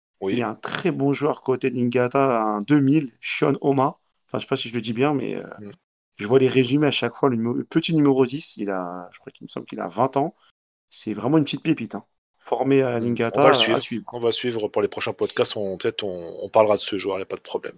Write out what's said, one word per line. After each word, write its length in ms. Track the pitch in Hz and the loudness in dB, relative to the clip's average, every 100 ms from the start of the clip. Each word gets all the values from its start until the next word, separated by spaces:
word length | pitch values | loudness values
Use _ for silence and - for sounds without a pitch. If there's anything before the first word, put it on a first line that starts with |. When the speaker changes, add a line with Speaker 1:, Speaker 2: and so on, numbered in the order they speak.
| _ - | _ -8
Speaker 1:
Oui. 140 | 98 | -4
Speaker 2:
il 40 | 117 | -2
y 40 | |
a 60 | 110 | -2
un 60 | |
très 360 | - - - 180 | -4 -8 -4 -2
bon 220 | 139 139 | 0 0
joueur 300 | 135 147 - | 2 0 0
côté 280 | - 123 131 | -2 0 0
Niigata, 680 | 123 120 123 123 139 135 117 | 0 0 2 2 2 4 2
un 200 | 107 104 | 0 -2
deux 180 | 101 147 | 2 4
mille, 320 | 135 156 135 - | 4 4 0 -6
Sean 340 | - - 147 139 | -8 0 0 2
Oma. 380 | 147 139 139 - _ _ _ | 2 2 0 -2 _ _ _
Enfin, 120 | 123 | -8
je 20 | |
sais 60 | - | -4
pas 100 | 131 | -6
si 120 | 117 | -4
je 60 | |
le 60 | 120 | -6
dis 120 | 110 | -4
bien, 180 | 117 143 | 0 0
mais, 200 | 139 110 | 0 -4
euh, 100 | 95 - - | -6 -10 -14
Speaker 1:
Mm. 140 | 104 - _ _ _ - | -18 -20 _ _ _ -8
Speaker 2:
je 100 | 104 | 2
vois 120 | 131 | 4
les 100 | 131 | 4
résumés 380 | 120 120 143 147 | 2 2 2 2
à 40 | |
chaque 240 | - 120 | 0 -4
fois. 140 | - 139 | 0 0
Le 80 | 117 | 0
numéro, 180 | 117 | -2
le 100 | 135 | -4
petit 300 | 127 165 165 | -2 -2 0
numéro 300 | 160 143 131 123 | 2 4 4 2
dix, 300 | 143 - - | -2 -10 -8
il 140 | 101 | -6
a, 380 | 92 87 90 90 | -6 -6 -10 -16
je 60 | - | -18
crois 140 | - | -20
qu'il 120 | - | -18
me 40 | - | -14
semble 180 | - - | -12 -10
qu'il 140 | 107 | -8
a 80 | 98 | -6
vingt 280 | 95 135 139 | -2 0 0
ans. 180 | 160 - _ _ _ _ _ | -4 -6 _ _ _ _ _
C'est 220 | - 113 | -12 -8
vraiment 240 | 101 113 156 | -4 2 4
une 60 | |
petite 180 | 139 135 | 2 0
pépite, 320 | 160 147 110 | -2 -2 -4
hein. 100 | 101 - _ _ _ | -12 -14 _ _ _
Formé 420 | - 120 131 139 | -4 -2 4 4
à 160 | 131 120 | 4 0
Speaker 1:
Mm. 40 | |
Speaker 2:
Niigata, 360 | 117 120 117 - | 0 0 0 4
Speaker 1:
On 20 | |
va 60 | 139 | 6
le 40 | |
Speaker 2:
à 40 | 135 | 6
Speaker 1:
suivre. 220 | 110 135 | 4 0
Speaker 2:
suivre. 240 | - 113 - | -2 -8 -8
Speaker 1:
On 60 | 120 | -4
va 120 | 117 | -2
suivre 360 | - 123 113 104 | 0 -2 -4 -4
pour 120 | 110 | 0
les 80 | 101 | -2
prochains 240 | - 117 | -2 -6
podcasts. 440 | - 104 - 120 113 | -2 -2 0 -2 -2
On, 200 | 98 92 | -6 -4
peut-être 280 | 117 - | -4 -4
on, 340 | 101 90 85 90 | -6 -8 -10 -10
on 60 | 101 | 2
parlera 280 | 113 107 101 | 4 6 4
de 40 | |
ce 160 | - 98 | 0 -4
joueur, 220 | 95 95 | -4 -6
il 20 | |
y 20 | |
a 40 | 95 | -6
pas 100 | 98 | -10
de 60 | |
problème. 320 | - - - | -8 -8 -8